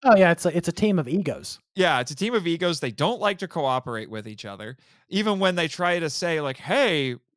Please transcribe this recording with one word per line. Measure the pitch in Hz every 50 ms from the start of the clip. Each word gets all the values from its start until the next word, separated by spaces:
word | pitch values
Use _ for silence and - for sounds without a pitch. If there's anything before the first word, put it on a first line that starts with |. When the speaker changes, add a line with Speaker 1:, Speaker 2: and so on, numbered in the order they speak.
| -
Speaker 1:
Oh, | 254 214
yeah, | 196 185 170
it's | 170 - -
a, | 175 151
it's | 175 - 170
a |
team | - - 214 214 190 170
of | 131
egos. | 120 160 202 175 139 - - 117 - - - _ _ _
Speaker 2:
Yeah, | 190 185 165 143 123
it's | 127 -
a | 147
team | - 196 233 247
of | 214 165
egos. | 170 165 160 180 175 165 139
They | 147 123
don't | 104 - 147 202 247 226
like | 208 202 196 180
to | 190 160
cooperate | - 165 143 131 127 127 - 123 117 110 110 71
with | 107 107 107
each | 110 107 104 -
other. | 104 98 98 104 113 131 - _ _ _ _ _ _
Even | 170 202 214 220 202 190
when | 196 185 180
they | 175 170 151
try | - - 180 175 175 175
to | 165 147
say, | - - 180 170 160 156
like, | 147 135 131
"Hey, | - - - 214 277 269 220 165 147 135 127
y-, | 123 117 _ _ _